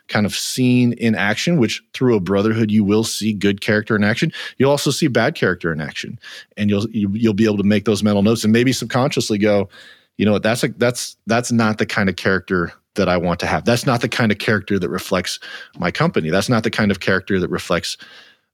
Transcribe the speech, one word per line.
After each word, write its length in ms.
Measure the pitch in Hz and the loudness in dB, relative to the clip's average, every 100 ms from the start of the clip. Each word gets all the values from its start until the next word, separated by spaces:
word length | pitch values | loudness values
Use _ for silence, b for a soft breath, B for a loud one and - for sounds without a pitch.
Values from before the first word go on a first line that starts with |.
| - | -4
kind 200 | 117 101 | -2 0
of 80 | - | -2
seen 580 | - - 127 123 120 | -6 0 2 4 2
in 220 | 117 117 101 | 0 0 0
action, 420 | 98 107 - 175 | 0 -2 0 2
which 240 | 110 - - | 2 -2 -10
through 220 | - 127 113 | -2 2 2
a 40 | |
brotherhood, 500 | 87 98 107 110 110 | 2 0 2 2 2
you 140 | 107 | 2
will 200 | 98 107 | 4 2
see 300 | 110 - 104 | 0 -2 -2
good 280 | 107 101 101 | 0 0 0
character 340 | - 107 101 107 | 0 0 0 0
in 80 | |
action. 280 | 104 110 165 - B B | 0 0 -2 -4 B B
You'll 140 | 131 | 2
also 200 | 143 - | 2 0
see 160 | 131 156 | 0 0
bad 260 | 117 117 | 2 0
character 400 | - 107 90 87 | 0 -2 -2 -4
in 80 | 78 | -4
action, 380 | 73 - - 117 B B B - | -6 -10 -12 -14 B B B -4
and 140 | 104 | 0
you'll, 180 | 101 113 | 0 -2
you, 180 | 113 101 | -2 -2
you'll 200 | 104 113 | 0 0
be 120 | 101 110 | 2 2
able 120 | 104 | 2
to 60 | |
make 220 | 101 104 107 | 2 2 2
those 180 | 101 | 0
mental 180 | 104 101 | 2 2
notes 220 | 101 117 | 2 2
and 100 | 107 | 2
maybe 200 | 117 123 | 4 2
subconsciously 680 | 120 117 123 139 - - 104 | 0 -2 0 0 0 -2 0
go, 280 | 104 101 95 B B B B - | 2 2 0 B B B B -2
"You 80 | 104 | 0
know 80 | |
what? 100 | 101 | 2
That's 200 | 107 120 | 0 0
a, 40 | 143 | -2
that's, 500 | 104 120 120 - - - | 0 -2 -2 -8 -10 -2
that's 260 | 117 120 | -2 0
not 280 | 117 113 107 | 2 2 0
the 80 | 107 | -2
kind 220 | - 95 | -2 -2
of 80 | 90 | 0
character 560 | 104 95 - 92 85 - _ - | 0 0 0 -2 -2 -6 _ -2
that 120 | 92 | 0
I 100 | 90 | 2
want 220 | 87 87 | 0 -2
to 80 | 80 | -2
have. 180 | 90 87 | -2 0
That's 200 | 120 - | 0 0
not 160 | 117 | -2
the 80 | 113 | -2
kind 220 | - 117 | 0 0
of 60 | 104 | 0
character 400 | - 104 95 98 | 0 -2 0 -2
that 120 | 85 | -2
reflects 500 | 90 - 95 - - B B B - | -6 -4 -4 -2 -8 B B B -6
my 100 | 87 | -4
company. 400 | - 165 143 78 | 0 0 0 0
That's 200 | 92 98 | 0 2
not 140 | 117 | 0
the 60 | 113 | 0
kind 220 | - 107 | 0 0
of 80 | 95 | 0
character 400 | - 92 - 98 | 0 -2 0 -2
that 100 | 87 | 0
reflects 480 | 85 - 85 - - B B B B B | -4 -2 -2 -2 -10 B B B B B